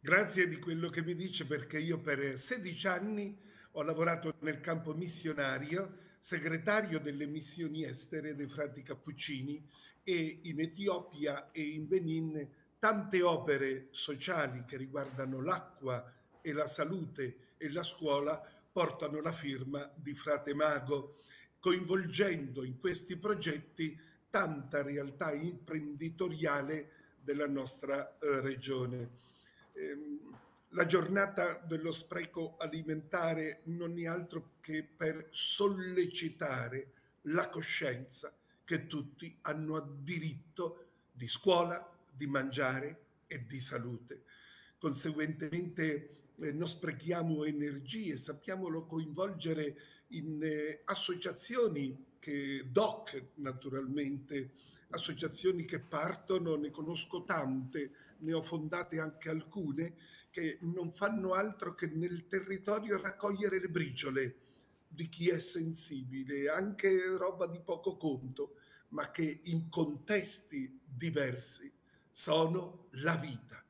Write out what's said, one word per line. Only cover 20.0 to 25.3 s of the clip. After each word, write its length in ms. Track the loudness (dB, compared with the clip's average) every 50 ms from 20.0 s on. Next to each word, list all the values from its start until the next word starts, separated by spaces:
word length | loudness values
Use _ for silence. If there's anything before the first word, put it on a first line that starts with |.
| -8 -8 -8
Frate 400 | -6 0 0 0 2 2 -2 2
Mago, 640 | 4 4 4 4 2 0 0 -2 -2 -2 -6 -14 -20 -20 -20 -20 -20 -20 _ _ _
coinvolgendo 1080 | 4 4 4 4 4 2 0 0 2 0 2 4 4 4 4 0 -2 -4 -6 -6 -6
in 120 | -6 -8
questi 380 | -2 0 0 0 0 -4 -4 -8
progetti 840 | -4 0 0 0 2 2 -2 -2 -2 -6 -10 -4 -2 -2 -2 -2 -6 -18 -20 -20 _ _ _
tanta 520 | 2 2 2 2 0 -4 -4 -2 -2 0
realtà 500 | 0 0 -2 -2 -4 -4 -4 -2 -2 0